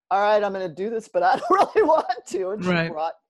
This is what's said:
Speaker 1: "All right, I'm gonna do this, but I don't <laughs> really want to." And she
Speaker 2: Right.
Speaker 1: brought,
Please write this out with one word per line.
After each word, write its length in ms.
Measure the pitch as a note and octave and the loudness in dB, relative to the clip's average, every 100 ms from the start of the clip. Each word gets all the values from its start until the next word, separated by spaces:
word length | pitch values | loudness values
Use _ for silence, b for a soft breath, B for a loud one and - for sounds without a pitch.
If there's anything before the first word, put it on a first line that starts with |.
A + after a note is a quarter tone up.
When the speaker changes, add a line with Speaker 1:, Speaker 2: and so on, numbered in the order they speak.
| - | -4
Speaker 1:
"All 100 | G3 | 0
right, 240 | G#3 G#3+ | 2 2
I'm 80 | G3+ | 0
gonna 160 | G3 F#3 | -4 -8
do 220 | D3+ G#3 | -6 -6
this, 180 | A3+ - | -6 -4
but 140 | F3 | 0
I 140 | F3 - | 2 2
don't 140 | - | 2
<laughs> 240 | F#4+ - | 2 2
really 140 | G#4+ E4 | 2 4
want 380 | - - B4 - | 2 0 -6 -6
to." 240 | - F#3 | -6 -4
And 120 | G#3+ | -4
she 60 | F3+ | 0
Speaker 2:
Right. 220 | E3+ E3 | 0 -2
Speaker 1:
brought, 220 | D#3 E3 - | -4 -6 -8